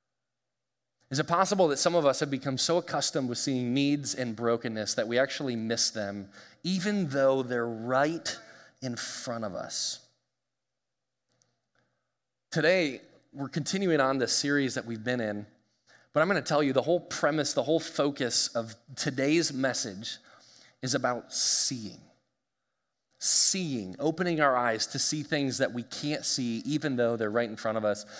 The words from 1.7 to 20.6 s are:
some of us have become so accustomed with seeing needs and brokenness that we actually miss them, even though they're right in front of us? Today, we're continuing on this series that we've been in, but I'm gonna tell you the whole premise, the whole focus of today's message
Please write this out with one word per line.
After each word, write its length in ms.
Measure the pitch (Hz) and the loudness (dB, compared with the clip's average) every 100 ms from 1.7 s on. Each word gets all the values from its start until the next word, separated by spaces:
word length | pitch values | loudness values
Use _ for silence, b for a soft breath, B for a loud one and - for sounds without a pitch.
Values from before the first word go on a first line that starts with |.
| 139 | 4
some 160 | 180 170 | 2 4
of 100 | 143 | 4
us 160 | 131 | 2
have 100 | 147 | 0
become 260 | 135 139 131 | -2 -2 -2
so 200 | - 170 | 2 2
accustomed 500 | 170 151 - 156 127 | 0 -2 0 -2 -2
with 120 | 120 | -2
seeing 340 | - 131 123 | -2 0 0
needs 420 | 131 139 147 131 - | 2 2 0 -2 -4
and 220 | 123 107 | -4 -2
brokenness 560 | 117 117 117 110 104 | 0 2 0 -4 -4
that 120 | - 113 | -2 0
we 140 | 120 | 2
actually 380 | 139 - 143 117 | 2 0 -4 -2
miss 320 | 110 113 - | -2 0 0
them, 400 | 113 101 101 98 B B B | -2 -6 -6 -10 B B B
even 460 | 170 190 190 208 165 | -4 -2 0 0 0
though 340 | 139 135 135 | 2 4 4
they're 240 | 123 123 117 | 0 -2 -2
right 680 | 113 117 131 151 165 - - B B B B | -4 0 2 2 0 -6 -10 B B B B
in 140 | 131 117 | -8 -6
front 480 | - - - 117 | -8 -8 -6 -6
of 120 | 107 87 | -6 -6
us? 440 | - - - - _ _ _ _ _ _ _ _ _ _ _ _ _ _ _ _ _ _ _ _ _ _ _ _ - | -6 -6 -6 -6 _ _ _ _ _ _ _ _ _ _ _ _ _ _ _ _ _ _ _ _ _ _ _ _ -6
Today, 500 | 165 151 185 156 123 - _ _ | 2 4 4 2 -4 -14 _ _
we're 160 | 147 135 | -10 -6
continuing 500 | - 135 196 190 156 | -4 -2 0 2 4
on 180 | 131 135 | 4 2
this 140 | 123 | 0
series 440 | - 143 143 135 131 | 0 2 2 0 -2
that 100 | 113 | -6
we've 180 | 113 | -6
been 160 | 107 127 | -4 -2
in, 260 | 107 104 101 _ _ _ _ b b | -2 -4 -8 _ _ _ _ b b
but 80 | 147 | 0
I'm 80 | 165 | 2
gonna 120 | 190 | 2
tell 220 | - 147 | 2 2
you 80 | 143 | 4
the 120 | 135 | 2
whole 180 | 123 175 | 2 0
premise, 500 | - - 151 156 135 | 0 0 2 2 0
the 120 | - | 0
whole 180 | 123 160 | 2 2
focus 680 | - - 180 143 123 - - | 0 0 0 0 -2 0 -2
of 260 | 117 113 110 - 135 | -4 -6 -10 -16 -6
today's 560 | 151 131 139 165 160 | -4 0 2 2 2
message 680 | 135 135 120 117 95 113 - b b b b | 0 -2 0 -4 -8 -10 -12 b b b b